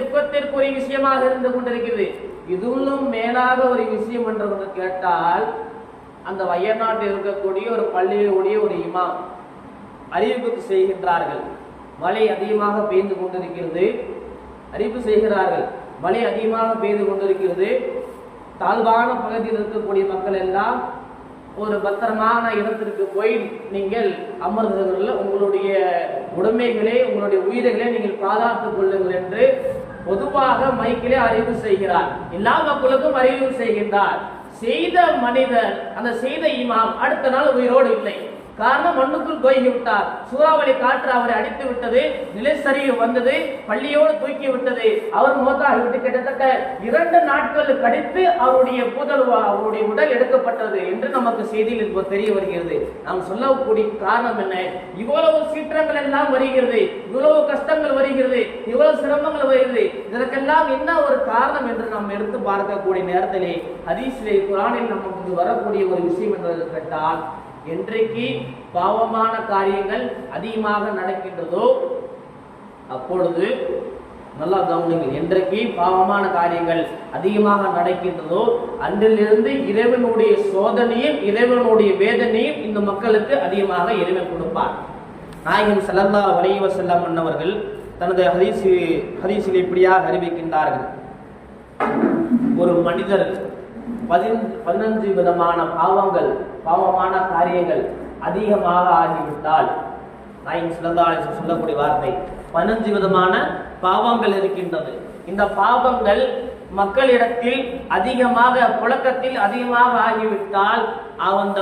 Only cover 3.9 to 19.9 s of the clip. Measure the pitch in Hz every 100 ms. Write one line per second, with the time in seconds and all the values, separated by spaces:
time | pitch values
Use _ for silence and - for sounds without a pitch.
3.9 | 214 220 240 220 220 202 196 190 185 185
4.9 | 185 180 170 170 175 - - - - -
5.9 | - - - - 190 185 175 202 220 226
6.9 | 214 202 196 202 196 196 190 226 226 -
7.9 | 180 190 208 208 190 190 214 202 175 170
8.9 | 180 180 180 - - - - - - -
9.9 | - - 165 220 247 233 233 - 190 190
10.9 | 190 190 170 165 - - - - - -
11.9 | - 165 214 220 190 202 214 208 208 208
12.9 | 185 202 185 180 185 170 170 165 160 190
13.9 | - - - - - - - - 143 233
14.9 | 233 214 214 214 202 185 - - - -
15.9 | - 156 226 233 214 220 220 226 226 202
16.9 | 208 196 196 196 185 185 175 202 254 -
17.9 | - - - - - - - 185 214 226
18.9 | 226 240 247 214 220 214 214 208 214 202